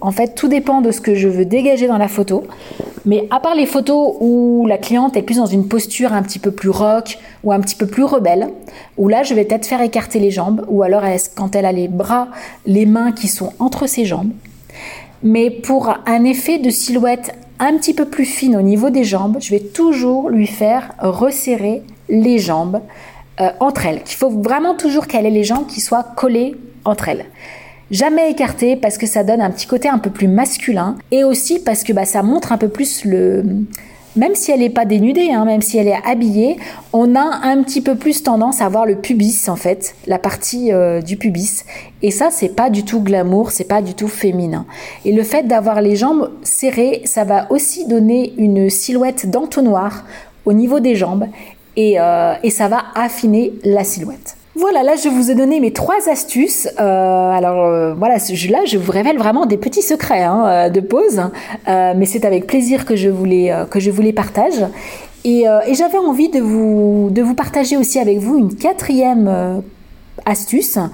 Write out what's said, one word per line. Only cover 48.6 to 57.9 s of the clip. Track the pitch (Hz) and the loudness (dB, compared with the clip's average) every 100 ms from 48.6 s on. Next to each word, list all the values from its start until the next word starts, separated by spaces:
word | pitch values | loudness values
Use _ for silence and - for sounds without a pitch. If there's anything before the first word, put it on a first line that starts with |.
| 196 | 2
silhouette | 196 - 247 262 254 190 | 0 -2 0 0 -2 -2
d'entonnoir | 240 311 285 247 190 202 208 - - - - 208 | -2 -2 0 2 2 -2 -8 -14 -20 -20 -6 0
au | |
niveau | 214 247 285 | 2 4 2
des | 247 208 | 2 2
jambes | 175 196 214 - - - - - | 0 -2 -4 -8 -20 -20 -8 0
et, | 214 185 | 2 4
euh, | 170 170 170 - | 4 2 0 0
et | 233 | -2
ça | - 202 | 0 0
va | 233 - 220 | 0 -2 -4
affiner | 240 - 226 208 247 - | -4 0 2 2 0 -2
la | 202 202 | 0 2
silhouette. | 196 185 156 135 - - _ 320 | 0 -6 -10 -12 -16 -20 _ -4
Voilà, | 392 320 | 0 2
là | 262 311 | 2 2
je | 302 | 2
vous | 254 247 | 2 2
ai | 254 | 2
donné | 269 311 | 2 2
mes | 226 | 0
trois | - - 392 330 | -2 -2 0 0
astuces. | 285 - 240 359 - - - | -2 -2 0 0 0 -4 -2
Euh, | 202 190 185 185 185 | 0 2 2 2 2
alors, | 185 180 180 | 2 2 2
euh, | 175 165 160 | 2 2 0